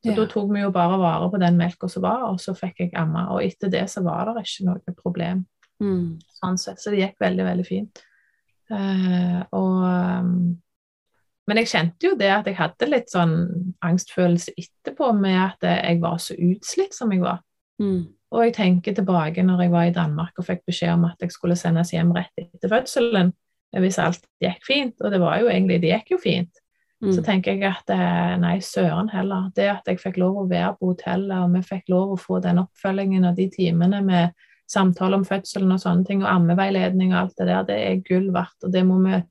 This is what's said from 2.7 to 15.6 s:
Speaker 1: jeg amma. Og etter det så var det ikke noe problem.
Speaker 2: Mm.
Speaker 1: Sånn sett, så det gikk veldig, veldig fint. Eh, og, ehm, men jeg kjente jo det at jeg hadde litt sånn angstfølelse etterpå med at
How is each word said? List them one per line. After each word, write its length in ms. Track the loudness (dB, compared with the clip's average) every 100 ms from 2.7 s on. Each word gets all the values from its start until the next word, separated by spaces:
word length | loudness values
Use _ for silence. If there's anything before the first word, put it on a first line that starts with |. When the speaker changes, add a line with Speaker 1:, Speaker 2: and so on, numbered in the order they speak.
| -6
Speaker 1:
jeg 60 | -6
amma. 320 | -2 -2 -2 -2
Og 100 | -2
etter 280 | -2 -2 -4
det 140 | -2 -4
så 140 | -4
var 240 | -4 -2 -4
det 140 | -6
ikke 220 | -8 -4 -2
noe 260 | -2 -6
problem. 460 | -8 -6 -4 -4 -4 -6 _ _ _
Speaker 2:
Mm. 400 | -2 -2 -4 -8 _ _
Speaker 1:
Sånn 220 | -4 -4
sett, 180 | -4 -10
så 140 | -4
det 80 | 0
gikk 160 | -2 0
veldig, 280 | -2 0 -2
veldig 160 | -2 -2
fint. 360 | -6 -8 -14 _ _ _ _ _ _ _
Eh, 720 | -6 -2 0 0 0 0 -2 -4
og, 200 | -2 0 0
ehm, 540 | 2 0 0 -2 0 0 0 -2 _ _ _ _ _ _ _ _ -2
men 120 | 0
jeg 100 | 0
kjente 380 | 0 0 0 0
jo 40 | 2
det 140 | 2
at 160 | 2 0
jeg 120 | -2
hadde 300 | -4 -2 0
litt 200 | 0 0
sånn 240 | 0 2 2 -2 -4 -6 -6
angstfølelse 720 | -2 -2 -2 0 2 2 -2
etterpå 560 | -14 -18 _ -12 -2 0
med 240 | 2 2 2
at 280 | 0 -2